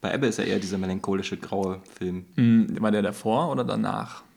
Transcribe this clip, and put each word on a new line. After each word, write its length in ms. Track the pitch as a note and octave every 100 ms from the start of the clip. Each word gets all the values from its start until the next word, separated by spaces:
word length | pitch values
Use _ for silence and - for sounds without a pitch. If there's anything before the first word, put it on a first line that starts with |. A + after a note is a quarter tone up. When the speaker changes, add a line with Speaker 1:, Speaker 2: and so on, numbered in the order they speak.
Speaker 1:
Bei 120 | G2+
Ebbe 140 | F#2 B2+
ist 140 | G#2+
ja 40 |
eher 140 | F2 G2+
dieser 200 | F#2+ G2
melancholische, 580 | F#2+ F#2+ G2 G2 F#2+ F#2
graue 440 | - G2 F#2+ F#2+ - -
Film. 280 | F#2 F2+ F2+
Speaker 2:
Mm, 460 | - A#2+ A2+ G#2+ G2+
war 80 | G#2+
der 120 | G#2
davor 500 | G2 G2 A2+ A2+ E3
oder 100 | C3+
danach? 600 | B2 G#2 G2 - - - -